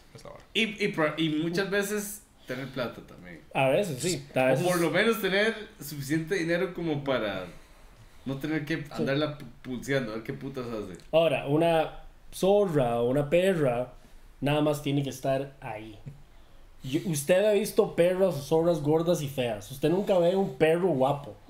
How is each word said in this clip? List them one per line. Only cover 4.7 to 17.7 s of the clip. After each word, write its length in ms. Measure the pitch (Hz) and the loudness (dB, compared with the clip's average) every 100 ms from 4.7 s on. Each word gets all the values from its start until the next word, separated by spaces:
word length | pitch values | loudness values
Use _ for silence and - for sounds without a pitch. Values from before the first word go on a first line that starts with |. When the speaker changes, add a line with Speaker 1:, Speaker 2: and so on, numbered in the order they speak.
| 175 | 2
Speaker 2:
lo 100 | 165 | 2
menos 280 | 165 226 214 | 2 2 2
tener 360 | 190 196 220 214 - - | 0 2 2 -2 -10 -16
suficiente 560 | 143 147 135 160 160 190 | -12 -10 -2 -2 0 -2
dinero 360 | 165 170 185 | 0 0 -2
como 300 | 170 170 143 | -4 -4 -2
para 440 | 139 123 107 95 87 - - - - - - - | 0 -2 -2 -4 -8 -14 -20 -20 -20 -20 -20 -12
no 140 | - 139 | -8 -6
tener 260 | 156 156 | -4 -4
que 140 | 147 160 | -4 -6
Speaker 3:
Sí. 40 | 147 | -6
Speaker 2:
andarla 480 | - 120 139 151 147 | -4 -2 0 -2 -4
pu-, 60 | - - | -14 -16
pulseando, 480 | 127 120 120 135 117 | -10 -8 -2 -2 -2
a 40 | 113 | -6
ver 80 | |
qué 80 | 113 | -8
putas 340 | 139 135 131 120 | -10 -8 -8 -6
hace. 320 | 113 98 87 - | -8 -8 -12 0
Speaker 3:
Ahora, 340 | 156 165 123 139 | 2 4 2 2
una 540 | 151 170 160 - - - - - | 2 4 4 0 -4 -16 -20 -16
zorra 680 | - 185 208 196 147 120 117 | 0 4 6 4 4 2 2
o 80 | 120 | 2
una 220 | 139 143 | 2 2
perra 600 | 170 190 175 135 120 123 - - - - - | 4 4 2 2 0 -4 -10 -20 -20 -20 -4
nada 200 | 135 151 | 0 2
más 200 | 151 147 | 2 0
tiene 220 | 139 143 | 0 -2
que 60 | 139 | -2
estar 440 | 123 135 135 139 - | -4 -2 -2 -2 -10
ahí. 360 | 131 107 110 107 - - - - - - - - | -12 -12 -12 -16 -18 -18 -20 -20 -20 -20 -20 -16
Y 260 | 131 143 196 | -6 -4 -2
usted 340 | 147 - 185 | -2 2 2
ha 80 | 208 | 4
visto 420 | 202 202 | 2 2